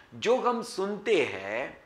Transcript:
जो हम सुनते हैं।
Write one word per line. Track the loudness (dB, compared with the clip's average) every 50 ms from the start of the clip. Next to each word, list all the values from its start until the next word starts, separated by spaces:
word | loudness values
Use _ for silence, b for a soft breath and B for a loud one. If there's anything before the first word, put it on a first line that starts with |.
| B B -10
जो | -2 2 2 4 4
हम | 4 0 0 -2 -4
सुनते | -6 -4 -4 -4 -4 -4 -4 0 2 4 4 4
हैं। | 2 -2 -6 -6 -4 -4 -4 -6 -6 -10 -16 -20